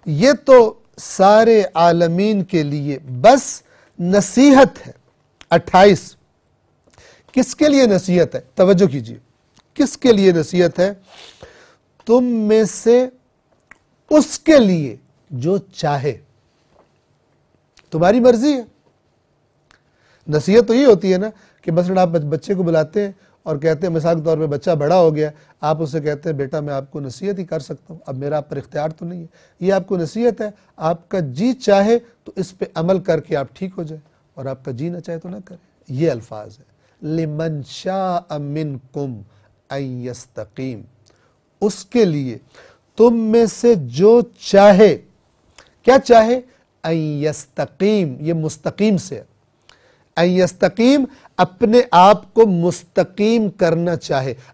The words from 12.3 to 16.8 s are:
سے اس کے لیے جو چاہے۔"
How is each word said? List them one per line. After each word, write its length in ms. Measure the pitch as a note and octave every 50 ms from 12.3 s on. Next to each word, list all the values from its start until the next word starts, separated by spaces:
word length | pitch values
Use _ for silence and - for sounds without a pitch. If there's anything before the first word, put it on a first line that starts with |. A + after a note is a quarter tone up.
| A#3+ A3+ G#3+ G#3 G#3+ A3 A3
سے 440 | F#3 - - - A3+ A#3+ B3 B3+ B3+ - _ _ _ _ _ _ _ _ _ _ _ _ _ _ _ _ _ _ -
اس 300 | D4+ D4+ - - - -
کے 180 | - - D#4 C#4
لیے 380 | A3+ G3 F3+ E3 D3 B2+ G#2 - _ _ _ _ _ _
جو 280 | D3+ B2 A#2+ E3 G3 G3
چاہے۔" 600 | - _ _ - - D3 C#3+ C#3 B2+ D3+ A2+ - - _ _ _ _ _ _ _ _ _ _ _